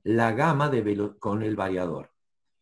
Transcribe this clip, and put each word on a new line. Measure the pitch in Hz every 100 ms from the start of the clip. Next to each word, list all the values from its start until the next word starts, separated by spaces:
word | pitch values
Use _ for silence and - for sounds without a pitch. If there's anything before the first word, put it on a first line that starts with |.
la | - 113 117
gama | 110 160 139 147
de | 131
velo-, | 104 101 104 -
con | - 104
el | 107 104
variador. | 95 92 90 71 - _ _ _ _ _